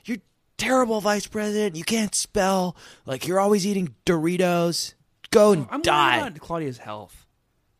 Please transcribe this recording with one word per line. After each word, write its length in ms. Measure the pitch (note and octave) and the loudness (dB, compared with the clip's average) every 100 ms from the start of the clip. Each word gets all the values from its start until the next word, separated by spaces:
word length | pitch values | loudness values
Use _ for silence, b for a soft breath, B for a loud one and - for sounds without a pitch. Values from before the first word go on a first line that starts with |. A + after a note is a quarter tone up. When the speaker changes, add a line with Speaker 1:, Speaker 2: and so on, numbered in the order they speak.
Speaker 1:
You're 140 | - A3 - _ _ - | -10 -10 -10 _ _ -8
terrible 440 | A3 C4 B3 A3 | 0 0 2 0
vice 260 | G#3 G#3 - | 0 -2 -4
president. 500 | G#3+ G#3 G#3 G#3 D#3+ | -6 -4 -2 -4 -4
You 80 | |
can't 300 | D#3+ A3+ G#3 | -4 -2 -2
spell. 600 | - - G#3 F#3+ F#3+ F3+ - B B - | -4 -4 0 2 2 -2 -6 B B -10
Like, 200 | C3 C#3+ | -8 -2
you're 100 | F#3+ | 0
always 260 | G3+ G#3 F#3+ | 2 2 2
eating 280 | G3 F3 - - | -2 -4 -4 -2
Doritos. 880 | E3+ D#3+ F3 F3+ F3 E3+ D#3+ - - _ _ - | 0 0 0 0 2 0 -2 -8 -12 _ _ 2
Go 220 | A3 G#3 | 6 6
and 100 | F#3 B2 | 4 0
Speaker 2:
I'm 80 | C4+ | -4
worried 40 | |
Speaker 1:
die." 320 | D#4 D3 - B2 C4+ | 2 4 4 2 -2
Speaker 2:
about 120 | D3 | -10
Claudia's 380 | - E3 D3 B2 | -10 -6 -6 -10
health. 480 | - G#2+ G2 - _ _ _ _ _ _ | -12 -14 -14 -20 _ _ _ _ _ _